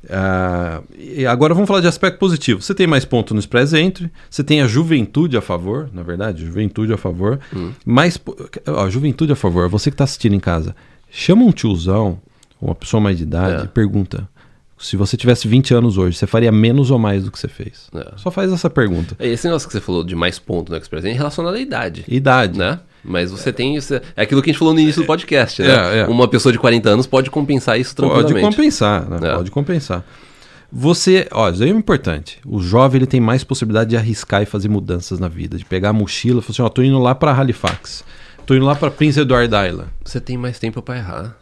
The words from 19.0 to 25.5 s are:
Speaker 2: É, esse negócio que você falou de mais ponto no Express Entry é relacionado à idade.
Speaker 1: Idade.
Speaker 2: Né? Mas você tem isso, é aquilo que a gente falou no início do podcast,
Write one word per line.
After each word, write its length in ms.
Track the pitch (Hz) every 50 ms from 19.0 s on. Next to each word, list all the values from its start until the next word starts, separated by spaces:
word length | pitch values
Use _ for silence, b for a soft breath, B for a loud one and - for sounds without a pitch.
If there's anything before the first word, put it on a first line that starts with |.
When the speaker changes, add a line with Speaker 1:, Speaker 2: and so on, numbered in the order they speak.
| 85 - - -
Speaker 2:
É, 80 | 120 123
esse 180 | 117 120 -
negócio 220 | 170 170 147 - -
que 40 | -
você 80 | 104
falou 220 | 90 - 90 87 82
de 140 | 87 92
mais 200 | 85 85 90 -
ponto 360 | - - - 87 87 80 78 82
no 40 | 80
Express 260 | - - - 80 85
Entry 100 | 98 113
é 40 | 123
relacionado 360 | 147 147 147 - 165 170 185
à 60 | 233
idade. 440 | 262 285 - - 120 95 80 - - -
Speaker 1:
Idade. 500 | - 131 135 135 147 - 117 95 85 101
Speaker 2:
Né? 220 | 90 95 147 175 - b b b b
Mas 280 | 104 90 87 87 90 92
você 200 | 95 - 135 120
tem 220 | - 117 135 147
isso, 200 | 151 - - 143
é 60 | 123 B B B - 110
aquilo 180 | - 143 139
que 80 | 139 165
a 40 | 147
gente 80 | -
falou 120 | 165 160 160
no 60 | 160
início 240 | 156 156 143 143 151
do 40 |
podcast, 540 | - 156 170 - - 156 139 120 107